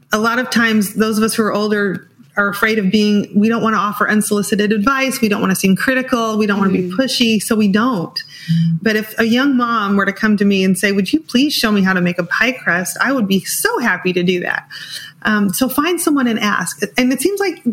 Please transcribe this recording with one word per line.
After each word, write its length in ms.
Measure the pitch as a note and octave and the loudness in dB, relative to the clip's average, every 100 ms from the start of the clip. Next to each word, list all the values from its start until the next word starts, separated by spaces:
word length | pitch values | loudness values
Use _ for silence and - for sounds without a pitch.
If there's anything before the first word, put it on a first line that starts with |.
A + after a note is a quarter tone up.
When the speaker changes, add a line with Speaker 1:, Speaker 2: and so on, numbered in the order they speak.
| _ | _
Speaker 1:
a 60 | G#3+ | -2
lot 200 | A3+ A#3 | 0 0
of 100 | B3 | -2
times, 440 | A3+ A3+ A3 G3 | 0 2 2 0
those 240 | - A3 G#3 | 0 0 0
of 60 | |
us 100 | A3 | 0
who 80 | A3+ | 0
are 100 | G#3+ | 0
older 560 | G#3 G#3+ G#3 G3+ E3+ - - - - | 0 0 0 -2 -4 -10 -20 -8 -2
are 120 | G3+ | -2
afraid 300 | F#3 A3 A3 | 0 0 2
of 120 | F#3+ | 2
being, 380 | G#3+ G#3 G#3 - G3 | 2 4 2 2 2
we 100 | A3 | 2
don't 140 | A#3 | 2
wanna 140 | G#3+ G#3+ | 0 0
offer 300 | G3+ G#3 G3 | -2 -2 0
unsolicited 640 | G#3+ G3+ G#3 G3 G3 G#3 | 2 2 -2 0 0 0
advice. 480 | A3 G3+ C4+ C4+ C4 | 0 0 0 0 0
We 80 | A3 | 0
don't 120 | G3+ | 0
wanna 160 | F#3+ F#3 | 0 0
seem 180 | F#3+ F#3 | 2 2
critical. 640 | - C4 B3+ A#3+ A3+ A3 | 2 0 0 -2 0 0
We 80 | G#3+ | 0
don't 120 | G3 | 2
wanna 140 | G3 | 2
be 160 | F#3+ F3+ | 0 0
Speaker 2:
Mm-hmm. 120 | F#3 | -2
Speaker 1:
pushy. 420 | C4 - A#3 A3 | -2 0 2 2
So 140 | - A3 | 0 2
we 120 | G#3+ | 2
don't. 500 | G3 A#3+ G#3+ D#3+ - - - - E3 E3 E3 | 2 2 0 -4 -8 -12 -10 -2 0 2 0
But 160 | A3 G#3+ | 0 -2
if 220 | G#3+ - | -2 -2
a 60 | |
young 320 | A#3 A#3+ C#4 B3+ | 0 2 2 2
mom 400 | A#3+ A#3 G3+ G3+ | 2 0 0 0
were 100 | G3 | 0
to 60 | |
come 240 | G3 G#3+ G#3 | 0 0 2
to 60 | |
me 200 | G3+ G3 | 2 2
and 140 | F#3+ F#3 | 2 2
say, 140 | G#3 | 0
"Would 200 | G3+ F#3+ | 0 0
you 80 | D#4 | -2
please 320 | - B3 D4 | 0 0 0
show 180 | - A3+ | 0 0
me 100 | G#3 | 2
how 100 | F#3+ | 2
to 80 | F#3 | 2
make 180 | F3 F3+ | 0 -2
a 60 | |
pie 280 | F3 - A3+ | -4 0 0
crust?" 440 | B3+ - F3 F3 - | -2 -2 -2 -2 -4
I 120 | A3 | -2
would 160 | C4+ G3 | 0 0
be 120 | F#3+ | 0
so 340 | - - - A#4 | -2 -4 -2 -2
happy 320 | A#3 F3+ F#3 | -2 0 -2
to 80 | F3+ | 0
do 180 | F3+ F3 | 0 -2
that. 260 | - - - - - - - - | -2 -6 -10 -14 -16 -16 -18 -8
Um, 300 | - G#3+ G3+ | -2 0 0
so 160 | F3+ B3+ | 0 -2
find 320 | - D#4 F4 | 0 -2 0
someone 280 | E4+ C#4+ B3 | 0 0 0
and 100 | A3 | 0
ask. 420 | G#3 G3 F3 - G3+ - | 0 -2 -4 -6 -6 -2
And 160 | B3+ | -2
it 80 | C4+ | 0
seems 200 | F4+ G4+ | -2 -2
like 200 | G4 - A#3 | -4 -4 -6